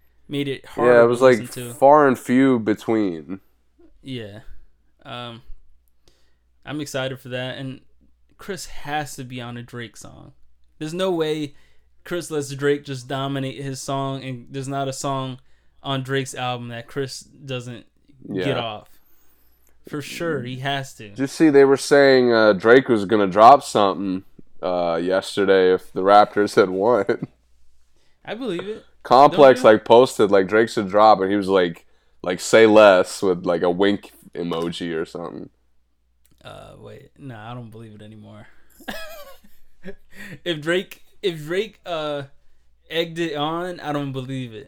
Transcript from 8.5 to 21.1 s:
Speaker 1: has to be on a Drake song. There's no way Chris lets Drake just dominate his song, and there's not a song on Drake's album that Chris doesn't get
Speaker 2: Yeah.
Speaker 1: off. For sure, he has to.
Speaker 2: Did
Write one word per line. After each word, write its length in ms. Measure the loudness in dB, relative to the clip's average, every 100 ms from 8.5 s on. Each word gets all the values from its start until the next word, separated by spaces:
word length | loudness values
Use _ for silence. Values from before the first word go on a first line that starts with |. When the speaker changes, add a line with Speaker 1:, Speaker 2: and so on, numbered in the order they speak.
| -14 -12
Speaker 1:
has 500 | -12 -8 -8 -8 -12
to 80 |
be 160 | -14 -14
on 160 | -14 -14
a 80 |
Drake 320 | -16 -16 -16 -18
song. 380 | -20 -20 -20 _ -20 _ _ -14
There's 160 | -10
no 160 | -6 -4
way 440 | -2 -4 -6 -8 -12 _ _ _ _ -10
Chris 260 | -10 -6
lets 180 | -8 -8 -4
Drake 300 | -2 -2 -4
just 220 | -14 -10
dominate 520 | -8 -6 -6 -8 -10
his 200 | -12 -12
song, 420 | -8 -6 -6 -8
and 240 | -12 -14 -14
there's 200 | -12 -10
not 180 | -8 -8
a 60 |
song 460 | -8 -8 -8 -8 -14 _ _ _ _
on 180 | -8 -8
Drake's 320 | -4 -6 -6
album 360 | -10 -8 -8 -10
that 180 | -14 -12
Chris 320 | -8 -8 -10
doesn't 680 | -20 _ -12 -12 -12 -18 -20 _ _ _ -10
get 140 | -6 -4
Speaker 2:
Yeah. 120 | -4
Speaker 1:
off. 260 | -8 -12 -18 -20 _ _ _ _ _ _ _ _ -14
For 140 | -14
sure, 400 | -12 -8 -6 -6
he 160 | -8 -8
has 340 | -6 -6 -8 -16
to. 140 |
Speaker 2:
Did 100 | -16